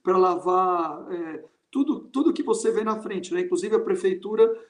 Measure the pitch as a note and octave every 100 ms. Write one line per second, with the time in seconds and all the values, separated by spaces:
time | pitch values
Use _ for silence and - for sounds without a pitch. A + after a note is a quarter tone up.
0 | - F#3 F#3 E3+ F3 F#3 F#3 F3 D#3+ D3+
1 | G3 F3 E3 D3+ - _ _ C4 D4 -
2 | - C4+ D#4 - - G#3+ A3 G#3+ A3 G#3+
3 | - F#3+ - F3 F3+ F3 G#3 A3 G#3+ F3+
4 | F#3+ F#3 G3+ A3 A3+ A3+